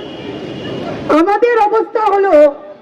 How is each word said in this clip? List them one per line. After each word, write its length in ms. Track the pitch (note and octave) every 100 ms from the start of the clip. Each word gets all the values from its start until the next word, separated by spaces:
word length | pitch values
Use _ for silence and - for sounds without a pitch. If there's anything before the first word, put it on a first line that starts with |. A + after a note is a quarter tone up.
| - - - - - - - - - - -
আমাদের 500 | D4+ E4 G#4 A#4+ A#4
অবস্থা 420 | G#4 A4 - A#4
হলো 540 | G#4+ G4 G4 D4+ D4 - - -